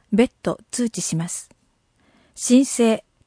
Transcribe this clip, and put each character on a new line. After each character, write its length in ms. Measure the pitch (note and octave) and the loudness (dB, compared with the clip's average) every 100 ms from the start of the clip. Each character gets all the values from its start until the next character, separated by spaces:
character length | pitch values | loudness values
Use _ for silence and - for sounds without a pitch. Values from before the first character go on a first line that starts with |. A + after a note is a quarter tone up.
| _ | _
別 220 | G3+ B3 - | 2 2 0
途 180 | - - _ | -6 -6 _
通 180 | - A#3+ | -6 -6
知 120 | - | -6
し 140 | - D#3+ | -6 -6
ま 140 | E3+ | -6
す。 200 | - - _ _ _ _ _ _ _ _ | -10 -16 _ _ _ _ _ _ _ _
申 320 | - - B3 C4+ | -10 2 4 4
請、 380 | - A#3 A3 - _ | 2 0 0 -4 _